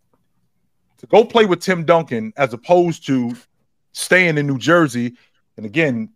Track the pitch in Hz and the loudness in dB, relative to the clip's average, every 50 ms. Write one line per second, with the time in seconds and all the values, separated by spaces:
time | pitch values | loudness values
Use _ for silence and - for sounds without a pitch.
0 | _ _ _ _ _ _ _ _ _ _ _ _ _ _ _ _ _ _ _ _ | _ _ _ _ _ _ _ _ _ _ _ _ _ _ _ _ _ _ _ _
1 | - - 175 208 233 233 - 233 214 190 175 170 - 185 185 170 160 156 170 165 | -4 2 4 4 4 4 2 2 2 2 0 -2 -2 -4 -4 -2 0 2 2 2
2 | 156 - 123 113 110 110 - 143 139 117 120 113 - - 180 180 175 170 160 - | 0 -2 -6 -8 -8 -8 -6 -4 -4 -4 -4 -6 -2 0 2 2 2 0 -2 -6
3 | - 147 135 127 120 120 120 - _ _ _ _ _ _ _ _ _ _ - - | -4 -4 -2 -2 -2 -4 -8 -12 _ _ _ _ _ _ _ _ _ _ -14 -10
4 | - - 180 180 180 170 156 147 143 143 135 123 107 156 170 175 160 135 113 120 | -2 0 2 2 2 2 0 -2 -2 -2 -4 -2 0 2 4 4 2 2 -2 -4
5 | 120 123 120 _ _ _ _ _ _ _ _ 104 107 107 101 160 165 143 123 113 | -6 -8 -10 _ _ _ _ _ _ _ _ -16 -14 -8 -4 -2 -2 -2 -2 -4
6 | 110 - _ | -6 -10 _